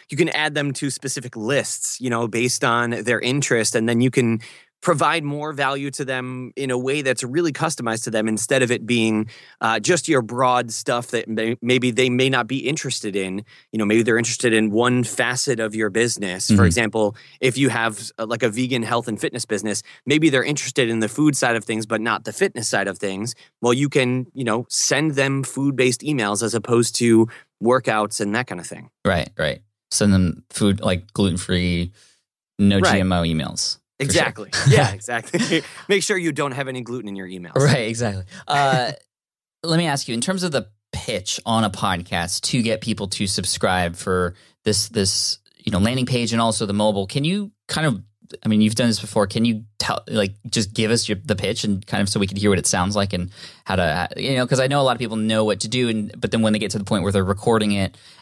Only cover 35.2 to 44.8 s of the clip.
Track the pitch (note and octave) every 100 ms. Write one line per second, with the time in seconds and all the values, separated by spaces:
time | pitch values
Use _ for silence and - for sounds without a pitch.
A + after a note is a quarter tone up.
35.2 | - F3 A#3+ E3 - - - G3+ - F#3+
36.2 | E3+ D3 C#3+ B2+ C3+ B2+ A2+ B2 G#2 G2
37.2 | F#2 F#2 E2+ C3 C#3 C#3 A2 A2+ A#2 F#2+
38.2 | F#2 - - C#3+ C#3 C3 A#2+ - _ _
39.2 | _ _ _ _ E3+ E3 E3+ C#3 - A#2
40.2 | D3+ F#3 F3+ C#3 G2+ _ _ - - G2+
41.2 | F#2+ - A2+ A2+ G#2+ G2 G2+ F2+ E2+ F2+
42.2 | E2+ - - B2+ A2+ G#2+ - G#2 G2 -
43.2 | G2+ - F2+ - G2+ F#2 F2 E2+ - F#2
44.2 | F2 - _ _ - G2+